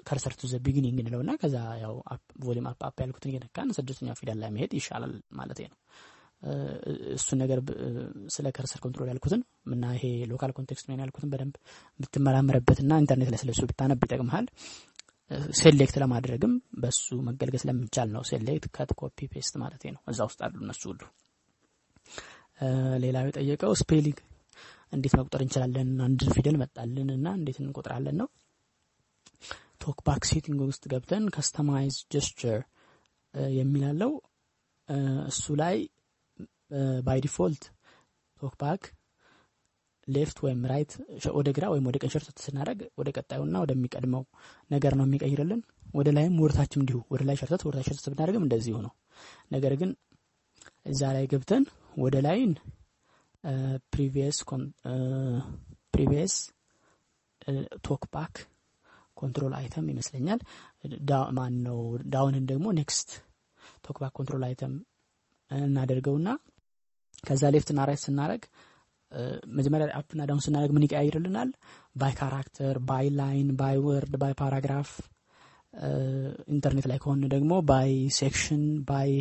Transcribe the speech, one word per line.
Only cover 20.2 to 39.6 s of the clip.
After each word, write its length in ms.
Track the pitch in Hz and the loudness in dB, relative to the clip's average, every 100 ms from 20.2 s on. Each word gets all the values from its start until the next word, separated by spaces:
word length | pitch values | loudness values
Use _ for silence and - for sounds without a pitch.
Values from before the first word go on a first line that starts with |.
ውስጥ 160 | 107 - | -4 -4
አሉ 160 | - - | -8 -8
እነሱ 240 | 104 - - | -10 -10 -12
ሁሉ። 160 | 90 - _ _ _ _ _ _ _ _ _ - - - - _ - | -12 -16 _ _ _ _ _ _ _ _ _ -20 -18 -18 -20 _ -6
እ፣ 120 | 131 131 131 131 | 0 2 2 0
ሌላው 280 | 127 131 135 | 0 0 -2
የጠየቀው 460 | 143 139 147 202 | -2 -2 0 2
ስፔሊንግ 440 | 202 - 160 147 143 - - _ - - - - | 2 4 4 4 0 -8 -20 _ -20 -20 -20 -8
እንዴት 220 | 143 135 | -2 2
መቁጠር 260 | 127 131 - | 2 2 -2
እንችላለን? 460 | 131 139 127 131 131 131 | 0 0 0 0 0 2
አንድን 300 | 127 131 131 | 2 4 4
ፊደል 240 | - 139 151 | 4 4 4
መጣልን 520 | 123 - 120 131 135 | 0 -4 -6 -4 -2
እና 160 | 131 156 | -2 -2
እንዴት 240 | 196 147 131 | -2 -4 -6
እንቆጥራለን 580 | 139 139 123 123 139 151 | -8 -8 -8 -6 -4 -2
ነው። 120 | 254 _ _ _ _ _ _ _ _ _ - _ - - - - | -4 _ _ _ _ _ _ _ _ _ -20 _ -16 -16 -18 -14
ቶክባክ 440 | - - - 135 | -8 -4 0 2
ሴቲንግ 360 | - 156 151 143 | 2 0 0 -2
ውስጥ 240 | 135 139 - | -2 -4 -4
ገብተን 360 | 127 - 190 208 | -6 -2 0 0
ከስተማይዝ 680 | - - - 147 135 139 131 - | -2 -4 0 2 2 0 -2 -4
ጀስቸር፣ 520 | 143 135 - 120 110 - _ _ _ _ _ _ | -2 -2 -2 -2 -2 -4 _ _ _ _ _ _
እ፣ 80 | 143 135 | -6 -2
የሚል 320 | 131 135 143 | 0 2 2
አለው። 280 | 139 151 233 302 - _ _ _ _ _ - | 2 0 0 -2 -8 _ _ _ _ _ -6
እ፣ 80 | 139 135 135 | -2 0 -2
እሱ 200 | - - - 147 | -2 -6 -2 0
ላይ፣ 200 | 165 214 - _ _ _ _ - - _ - | 0 0 -4 _ _ _ _ -20 -20 _ -10
እ፣ 100 | 143 135 127 | -2 0 0
ባይ 200 | 127 131 | 0 0
ዲፎልት 440 | 143 - 180 147 - _ _ - _ _ _ - | 0 0 0 0 -8 _ _ -20 _ _ _ -12
ቶክባክ 420 | 135 - 143 190 - - _ _ _ _ _ _ | -12 -6 -4 -4 -6 -20 _ _ _ _ _ _